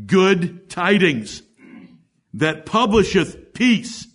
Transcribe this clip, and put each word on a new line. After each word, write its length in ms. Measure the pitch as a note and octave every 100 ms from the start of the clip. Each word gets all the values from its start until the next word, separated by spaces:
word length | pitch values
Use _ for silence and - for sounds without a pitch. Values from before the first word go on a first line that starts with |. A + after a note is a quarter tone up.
| G2+
good 640 | F#3 F#3+ F#3 E3+ - _
tidings, 720 | - F3+ G#3 F3+ B2+ G#2 - _ _ - - - - _ _ _
that 320 | G#2+ D#3 D#3
publisheth 880 | - A3 A#3+ G#3+ F#3 F#3 D#3 - -
peace 560 | - B3 A3 - - -